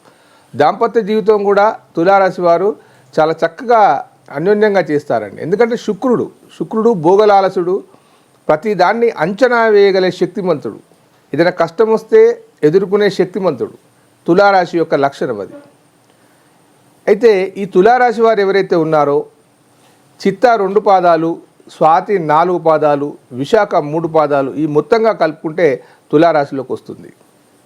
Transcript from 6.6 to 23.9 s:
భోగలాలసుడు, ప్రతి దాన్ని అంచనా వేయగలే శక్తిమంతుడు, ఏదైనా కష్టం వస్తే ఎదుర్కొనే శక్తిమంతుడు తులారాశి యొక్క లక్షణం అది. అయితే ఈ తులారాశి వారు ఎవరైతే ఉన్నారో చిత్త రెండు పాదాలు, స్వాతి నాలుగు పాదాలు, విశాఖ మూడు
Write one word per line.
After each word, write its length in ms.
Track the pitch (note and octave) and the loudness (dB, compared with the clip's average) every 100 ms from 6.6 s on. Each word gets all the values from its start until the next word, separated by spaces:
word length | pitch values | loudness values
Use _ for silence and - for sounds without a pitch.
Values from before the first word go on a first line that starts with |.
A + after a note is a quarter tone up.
| D#3+ A3 A3+ G3+ D#3 | -8 -2 0 0 2
భోగలాలసుడు, 800 | G3 G#3+ G3 F#3+ F#3+ F3 G3 - _ _ _ _ _ - | 4 4 2 2 -2 -4 -4 -8 _ _ _ _ _ -4
ప్రతి 240 | D#3 G#3+ F#3+ | -2 -2 -2
దాన్ని 280 | F3+ A3+ A#3 | 0 0 -2
అంచనా 520 | - D#3+ G3 B3+ A#3+ A3+ G#3 | -2 -4 0 0 2 2 4
వేయగలే 360 | G3+ F#3+ F#3 | 4 2 -2
శక్తిమంతుడు, 680 | F3+ F3 G#3+ F#3 D3 A#2 G2 - _ _ _ _ | -2 -6 -4 -4 -4 -6 -14 -18 _ _ _ _
ఏదైనా 200 | C#3 F3 F3 | -2 0 0
కష్టం 320 | E3 - A3 | -4 0 0
వస్తే 500 | A3 A3 A3 A3+ A#3 - _ | -2 2 4 4 2 -10 _
ఎదుర్కొనే 460 | D3+ F#3 F#3+ G#3 G#3 | 0 2 0 0 0
శక్తిమంతుడు 640 | F#3+ F#3 G#3 F#3 B2 A2 - _ _ _ _ - | -2 -4 -4 -4 -4 -8 -10 _ _ _ _ 0
తులారాశి 500 | F3 G3+ F#3+ E3+ F3 | 2 4 2 0 -2
యొక్క 180 | D#3+ D#3 | -2 -2
లక్షణం 440 | C#3 - D#3 G#2+ | -2 -4 -6 -6
అది. 140 | F#2 C#4+ - _ _ _ _ _ _ _ _ _ _ _ _ _ - | -10 -16 -20 _ _ _ _ _ _ _ _ _ _ _ _ _ -2
అయితే 460 | G3+ A#3 G3 F#3+ F#3+ | 0 2 2 -2 -6
ఈ 80 | G3 | -4
తులారాశి 560 | F3+ G3+ B3 B3 A3 | 2 4 4 2 2
వారు 200 | A3+ A3 G3 | 0 2 0
ఎవరైతే 300 | G3 F#3 F3+ D#3+ | 0 0 -2 0
ఉన్నారో 400 | D#3 C#3+ C#3+ D3 _ _ _ _ _ _ _ _ _ G3 | 0 2 0 -4 _ _ _ _ _ _ _ _ _ -4
చిత్త 180 | F#3+ B3+ | 0 0
రెండు 340 | A3+ F#3+ G3+ G#3 | 0 0 -2 2
పాదాలు, 420 | F#3+ F3 E3 D#3+ E3+ - _ _ - | 2 2 0 -2 -6 -14 _ _ -2
స్వాతి 420 | D#3 E3+ F#3 G3 D#3 | 0 2 0 -2 0
నాలుగు 240 | D3+ F3 F3 | 0 0 0
పాదాలు, 560 | D#3+ D#3 D3 C#3+ D3 - _ | 0 0 0 -2 -4 -10 _
విశాఖ 440 | B2 C#3 A3 G3+ F#3 | -10 -2 0 2 -2
మూడు 320 | D3 | -2